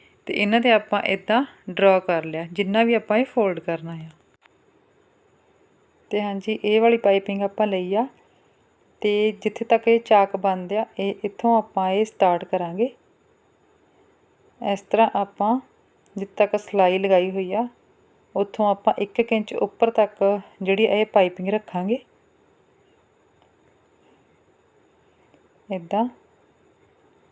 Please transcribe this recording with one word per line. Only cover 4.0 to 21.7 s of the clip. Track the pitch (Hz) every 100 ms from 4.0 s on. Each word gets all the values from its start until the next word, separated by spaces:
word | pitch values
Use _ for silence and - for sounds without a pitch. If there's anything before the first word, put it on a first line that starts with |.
| 160 - _ _ _ _ _ _ _ _ _ _ _ _ _ _ _ _ _ _ _
ਤੇ | 208
ਹਾਂਜੀ, | 208 196 220 214
ਇਹ | 208 220
ਵਾਲੀ | 233 233
ਪਾਈਪਿੰਗ | 208 196 196 202
ਆਪਾਂ | 196 202 214
ਲਈ | 190 180
ਆ। | 202 269 - _ _ _ _ _ _ _ _
ਤੇ | 208 208 214 202
ਜਿੱਥੇ | 214 -
ਤੱਕ | 220 226 233
ਇਹ | 233
ਚਾਕ | - 208 196 190
ਬਣਦੇ | 196 185 180 208
ਆ, | 220 -
ਇਹ | 196 -
ਇੱਥੋਂ | 202 - 233 226
ਆਪਾਂ | 214 196 190
ਇਹ | 196
ਸਟਾਰਟ | 220 - 185 175
ਕਰਾਂਗੇ। | 185 185 170 180 254 - _ _ _ _ _ _ _ _ _ _ _ _ _ _ _ _ 190
ਇਸ | 196
ਤਰ੍ਹਾਂ | - 208 226
ਆਪਾਂ | 202 196 - 208 262 - _ _ _ _ 196
ਜਿੱਥੇ | 196 - 202
ਤੱਕ | 208
ਸਿਲਾਈ | - 202 185 190
ਲਗਾਈ | 196 185 185
ਹੋਈ | 190 185
ਆ, | 202 247 - _ _ _ _ _ 202
ਉੱਥੋਂ | 202 - 208
ਆਪਾਂ | 196 220 -
ਇੱਕ | 202 -
ਇੱਕ | 226
ਇੰਚ | 220 214
ਉੱਪਰ | - 202 - 226
ਤੱਕ | 220 208 - 196 202 - -
ਜਿਹੜੀ | 185 196
ਇਹ | 220 208 214
ਪਾਈਪਿੰਗ | 208 180 180 185
ਰੱਖਾਂਗੇ। | 214 -